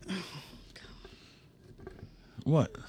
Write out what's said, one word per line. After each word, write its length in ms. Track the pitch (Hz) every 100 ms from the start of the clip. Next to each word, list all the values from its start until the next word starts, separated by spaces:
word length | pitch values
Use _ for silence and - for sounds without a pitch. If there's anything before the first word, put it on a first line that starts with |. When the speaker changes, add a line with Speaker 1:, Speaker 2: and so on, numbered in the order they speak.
| -
Speaker 1:
Oh, 40 | 190 - 147 - - -
God. 1200 | - - - - - - - - - - - - - - - - -
Speaker 2:
What? 320 | - 156 127 -